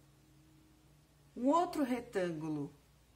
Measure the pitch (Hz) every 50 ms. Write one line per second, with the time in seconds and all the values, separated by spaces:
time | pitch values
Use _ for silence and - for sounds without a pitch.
0 | - - - - - - - - - - - - - - - - - - - -
1 | - _ _ - - - - 220 240 269 311 339 349 349 - 320 277 240 254 233
2 | 233 - - 196 180 175 165 151 156 156 151 151 143 - - - - - - -
3 | - _ _